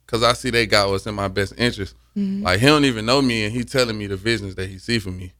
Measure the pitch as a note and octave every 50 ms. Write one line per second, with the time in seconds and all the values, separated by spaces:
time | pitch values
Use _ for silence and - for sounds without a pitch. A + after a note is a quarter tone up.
0 | _ - B2 A2+ A#2+ A2+ - - - B2+ A2+ A#2 A2+ G2 A2 G#2 G2+ G2 G2 F#2+
1 | - A2 G#2 G2+ G2 F#2+ F#2 G2+ G2 - - - A#2 A#2+ G#2+ G#2+ F#2+ - - -
2 | _ _ _ G#3 G3+ G3 G3 G3 - F2+ F#2 G2+ A#2+ C#3+ D#3 D3 C#3+ C3+ A#2 A2
3 | G#2+ A#2 B2+ C#3+ C#3 B2+ A#2 A2 G#2+ G#2 A2+ B2 A#2 - - C3+ B2+ A#2 A2 G#2+
4 | G#2 G2 G2 F#2 G2 A2+ A#2 G#2 G2+ F#2+ F#2 F#2 F#2 G2 F#2+ F#2+ - - A#2+ A2+
5 | G2 F#2+ F#2 F#2 F#2 F2+ - _